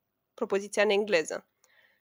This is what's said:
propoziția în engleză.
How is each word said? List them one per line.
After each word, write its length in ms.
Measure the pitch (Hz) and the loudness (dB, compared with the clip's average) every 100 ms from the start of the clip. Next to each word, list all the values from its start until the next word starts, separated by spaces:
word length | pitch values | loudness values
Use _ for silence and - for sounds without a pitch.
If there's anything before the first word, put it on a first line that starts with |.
| _ _ _ | _ _ _
propoziția 500 | - 202 196 202 - | -8 -4 -4 -2 0
în 60 | 208 | 2
engleză. 580 | 202 208 175 156 - - _ _ _ _ _ | 2 2 0 0 -6 -12 _ _ _ _ _